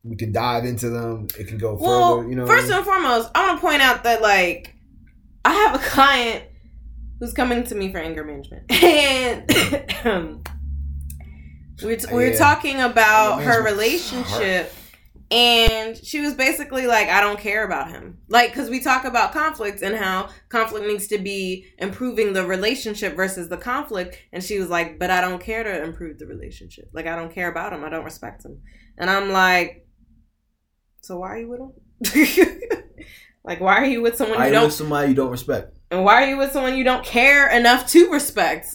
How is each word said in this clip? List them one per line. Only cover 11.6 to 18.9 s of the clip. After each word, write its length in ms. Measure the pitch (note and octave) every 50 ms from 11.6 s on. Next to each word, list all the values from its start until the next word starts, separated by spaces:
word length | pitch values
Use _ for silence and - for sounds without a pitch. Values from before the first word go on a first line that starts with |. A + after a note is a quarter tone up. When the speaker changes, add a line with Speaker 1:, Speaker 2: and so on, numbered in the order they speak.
| - - - -
Speaker 2:
we're, 140 | - G#3+ A3+
t-, 100 | A3+ - -
we're 200 | A#3+ A#3+ B3 -
Speaker 1:
Yeah. 60 | - C#4
Speaker 2:
talking 420 | D4 D4 D4 D4 - D4 C4+ C4+
about 600 | B3+ A#3+ A#3 A#3 A3 G#3+ G#3+ A3 G#3+ G#3+ G3+ -
Speaker 1:
Anger 40 | - B3
Speaker 2:
her 100 | A#3 A3+
Speaker 1:
management's 80 | A3 A3 G#3 G3 A3 A#3 D#4 F4 - -
Speaker 2:
relationship. 500 | B3+ B3 B3 - G3+ A#3 G#3+ F#3+ F#3 F3+ D#3+ -
Speaker 1:
hard. 40 | - - - - - _ _ - _ - - _
Speaker 2:
And 640 | - A#3 A#3+ A#3+ A#3 A3+ A3+ A3+ A3+ A3 A3 A3 A3+ - -
she 160 | - - D4+
was 140 | D4 D4 C#4
basically 540 | - C4 C#4 F4 D#4+ D4 - C#4 C4 B3+ A#3+
like, 200 | A#3 G#3+ G3+ -
"I 120 | F3+ G3
don't 180 | G#3 G#3 G#3 G#3
care 260 | - G#3+ G3+ A3 G#3+
about 240 | F#3+ F3 C#3 C3+ -
him." 260 | - - - - - - - -
Like, 240 | G#3 A#3+ A#3+ A#3
'cause 160 | - C4 C4+ A3
we 120 | B3 C4
talk 240 | B3 D4+